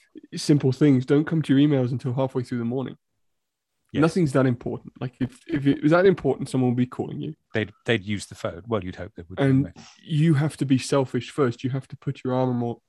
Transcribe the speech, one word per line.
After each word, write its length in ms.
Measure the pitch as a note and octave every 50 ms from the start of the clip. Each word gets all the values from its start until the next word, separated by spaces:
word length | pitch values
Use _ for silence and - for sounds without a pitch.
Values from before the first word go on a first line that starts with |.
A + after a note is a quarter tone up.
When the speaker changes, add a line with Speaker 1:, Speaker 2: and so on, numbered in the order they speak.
| _ _ _ - - - -
Speaker 1:
simple 360 | F3 - - D3+ C#3+ - C3+
things, 360 | B2+ - D#3 D3 C3+ B2+ B2+ -
don't 180 | C#3+ C#3+ D3+
come 160 | - E3+ E3
to 160 | D3 - C#3 C3+
your 100 | C#3+ D3+
emails 240 | D3+ C3+ B2+ A#2+
until 220 | C3 B2 - C3 A#2+
halfway 300 | C3+ C3+ B2+ - C3+ B2
through 160 | - B2+ A#2+
the 60 | A#2
morning. 320 | A#2 A#2+ C3+ B2+ - - - _ _ _ _ _ _ _ _ _ _ _ _ _ _ _ _ _ _
Speaker 2:
Yes. 100 | - -
Speaker 1:
Nothing's 320 | D3+ E3 - G3 F3 C#3+ C3
that 120 | C#3+ C3
important. 480 | C3 A#2+ A#2 - A#2 A2+ A2+ - - - -
Like, 140 | C3 B2+ - _
if, 200 | C3 B2 - - _ -
if 180 | - D3 C3+
it 160 | C#3 C#3+ -
was 100 | - D3+
that 140 | D#3+ F3 F#3
important, 420 | G3 F#3 - - C#3 B2+ - - C3+
someone 220 | - C3 B2+ B2
would 80 | A#2+ B2
be 80 | B2
calling 340 | B2 - - G#2+ - - D3
you. 140 | D3 D3+ D#3 - _ _ -
Speaker 2:
They'd, 160 | A2 G#2+ F#2+ G2 _ _ -
they'd 160 | A#2+ A2+ F2+
use 240 | G#2 G#2 F#2+ - -
the 80 | -
phone. 260 | - - G#2+ E2+ E2+ F2+ A#2
Well, 160 | A2+ G#2+ F2+
you'd 140 | F#2 F2+ -
hope 160 | F2+ F2+ -
they 80 | - F2 E2
would, 120 | F#2 F2+
Speaker 1:
And 240 | C#3 C3+ C3+ C3 C#3
Speaker 2:
wouldn't 140 | - - -
they? 60 | - - - _ -
Speaker 1:
you 320 | - E3 D3 D#3 E3 D#3+
have 220 | C3+ D3+ D3+ - -
to 80 | D3+
be 120 | C3 C3+ B2+
selfish 540 | - - - C#3 C3 - - B2+ A#2 -
first. 320 | - - C#3+ A#2+ A#2 - -
You 80 | B2+
have 160 | B2+ C3+ - -
to 100 | - -
put 260 | - C#3+ C3 - -
your 120 | B2+ B2+
armor, 400 | B2+ C3 B2+ B2 A#2+ A#2+ A#2+ A#2 - _